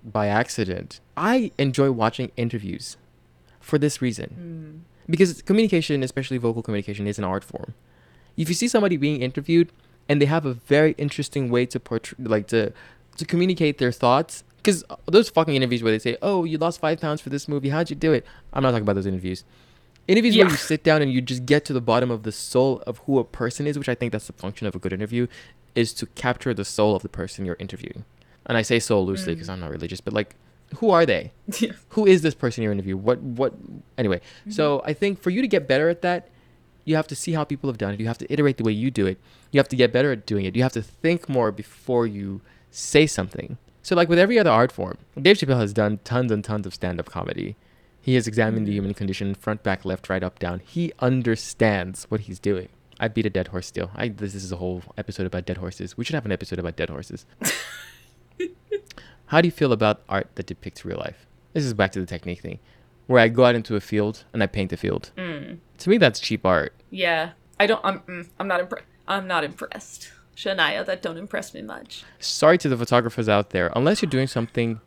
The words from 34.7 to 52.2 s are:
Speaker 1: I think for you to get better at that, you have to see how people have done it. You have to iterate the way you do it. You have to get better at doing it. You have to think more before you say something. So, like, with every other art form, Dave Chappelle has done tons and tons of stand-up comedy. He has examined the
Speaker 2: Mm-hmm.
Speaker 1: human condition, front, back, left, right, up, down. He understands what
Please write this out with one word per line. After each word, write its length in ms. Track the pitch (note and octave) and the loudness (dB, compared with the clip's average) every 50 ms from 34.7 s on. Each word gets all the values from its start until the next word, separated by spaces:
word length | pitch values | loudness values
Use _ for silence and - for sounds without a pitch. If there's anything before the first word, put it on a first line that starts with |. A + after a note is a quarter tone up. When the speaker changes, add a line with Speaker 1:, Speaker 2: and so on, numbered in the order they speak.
| D3 C#3 - | 0 0 -2
Speaker 1:
I 80 | - D3+ | -4 -4
think 280 | - G3+ G3+ F#3+ - | -2 -2 -2 -2 -2
for 80 | - F3 | -2 -2
you 120 | F3+ A#3 | 0 0
to 60 | C4+ | 0
get 200 | G#3+ G3 E3 C#3 | 2 2 0 2
better 220 | - C3 C#3 D#3 E3+ | 2 2 2 4 2
at 120 | F3 E3+ | 0 0
that, 260 | - F3 F3+ E3 - - _ _ _ _ _ _ _ _ _ _ _ | 0 -2 -2 -2 -4 -10 _ _ _ _ _ _ _ _ _ _ _
you 100 | D3+ D#3 | 0 0
have 120 | D#3 D#3 | 0 0
to 80 | - C#3 | -2 -8
see 180 | - - F3 E3 | -8 -4 -4 -2
how 100 | D#3 D3 | -2 -2
people 260 | - D3 C3+ - C#3 | -4 -6 -4 -4 -6
have 80 | A#2 | -4
done 160 | G#2+ G#2 G2 G2+ | -2 -4 -4 -4
it. 60 | G#2 | -4
You 80 | A2 | -4
have 100 | A2+ A#2 - | -4 -4 -6
to 120 | - - C#3+ | -6 -4 0
iterate 240 | D3+ D3 C#3 C3 | 2 2 2 2
the 60 | - A2+ | 2 0
way 80 | A2 G#2+ | 0 0
you 160 | G#2 A#2+ C3+ | 0 -2 -2
do 140 | B2 A2+ G2 | 0 0 0
it. 100 | F#2 F#2+ - _ - - _ _ _ | 0 0 -4 _ -20 -20 _ _ _
You 80 | - C#3 | 2 2
have 100 | C3 - | 2 4
to 60 | C3+ | 4
get 160 | B2+ B2 A#2 A#2 | 4 4 4 4
better 180 | B2 C#3 D3 | 2 2 2
at 140 | B2+ G#2 - | 0 -2 -4
doing 200 | - G#2+ G2+ F#2+ | -4 -4 -2 -2
it. 100 | F#2 F#2+ | -2 0
You 80 | A#2 B2+ | 0 0
have 100 | C3 - | 0 0
to 80 | A2+ | -4
think 480 | G#2+ - - - - E3 F3 E3 - - | -8 -8 -10 -2 0 0 0 0 -2 -2
more 220 | C3+ B2 A2+ G#2+ | 0 2 2 2
before 540 | G2 G#2 G#2 - - - - - B2 A#2+ A#2 | 0 -4 -10 -14 -20 -12 -4 0 0 2 2
you 340 | A2+ G#2 G2+ G2+ G2 G2 G2+ - - _ _ _ _ | 0 -2 -6 -8 -8 -10 -10 -14 -18 _ _ _ _
say 340 | - - - - - C#3+ D#3+ | -14 -12 -6 2 4 6 6
something. 500 | D3 - - F#2 - - - - - B2 - - _ _ _ | 6 2 -2 -4 -4 -6 -10 -10 -10 -12 -14 -16 _ _ _
So, 140 | - - F#3 | -6 0 2
like, 140 | E3+ F3 D#3+ | 2 4 6
with 100 | E3+ E3+ | 6 6
every 180 | F#3+ G#3 B3 A3+ | 6 6 6 4
other 100 | G3 D#3+ | 6 6
art 200 | A2 A2+ B2 B2+ | 6 6 4 2
form, 260 | - - F#2+ F#2 - - - _ _ C#3+ | 0 -6 -8 -8 -8 -12 -16 _ _ 2
Dave 180 | C3+ F3+ G#3 | 4 4 4
Chappelle 220 | G3 D#3 C3+ C3 A#2+ | 6 4 2 2 2
has 120 | A2 G2+ G#2 | 2 0 2
done 260 | A2 G#2 G#2 G#2+ G2+ - | 2 2 2 0 -2 -4
tons 280 | - A#2 B2 B2+ A#2 | -4 -2 0 0 0
and 120 | G#2+ G#2 - | 0 -2 -2
tons 220 | - G#2+ G#2+ F#2+ | -4 -6 -6 -6
of 60 | F#2+ - | -8 -8
stand-up 360 | - - F2+ F2 F2 - - | -6 -6 -4 -4 -6 -8 -8
comedy. 460 | - F2+ - - - - F#2 F#2 G#2 - _ _ _ _ _ _ _ _ | -8 -8 -8 -6 -6 -6 -6 -8 -8 -12 _ _ _ _ _ _ _ _
He 140 | _ C3 B2+ | _ 2 2
has 120 | B2 A2 | 2 2
examined 380 | A#2 G#2+ A#2 A2 A2 A2 A2+ G#2+ | 2 2 2 2 2 2 0 0
the 40 | G#2 | -2
Speaker 2:
Mm-hmm. 60 | G2+ | -2
Speaker 1:
human 160 | G2+ G2 G2 G2+ | -2 -2 -4 -4
condition, 380 | - G2+ F#2+ F#2+ - G2+ G2 G2 | -4 -4 -4 -4 -4 -4 -6 -6
front, 280 | - - G#2+ G#2+ G#2+ - | -4 -4 -6 -6 -2 -2
back, 220 | G#2 F#2+ - - | -4 -4 -2 -2
left, 240 | F#2 F#2 - - - | -4 -6 -6 -4 -4
right, 140 | F#2+ F#2+ F2+ | -4 -4 -4
up, 140 | F#2 - - | -6 -6 -6
down. 220 | F2+ F2 F2+ F#2+ - | -6 -6 -6 -8 -10
He 260 | - - E3+ F3 D#3+ - - | -8 -4 -4 -4 -4 -4 -2
understands 1080 | B2+ B2+ C3 B2+ A#2 A#2+ A2+ - - - - - A#2 A2 G#2 F#2+ F2 F#2 G2 - - - | 0 0 2 2 2 0 0 -2 -4 -10 -2 2 2 2 4 2 -2 -4 -8 -12 -8 -6
what 120 | G#2+ G#2+ | -6 -6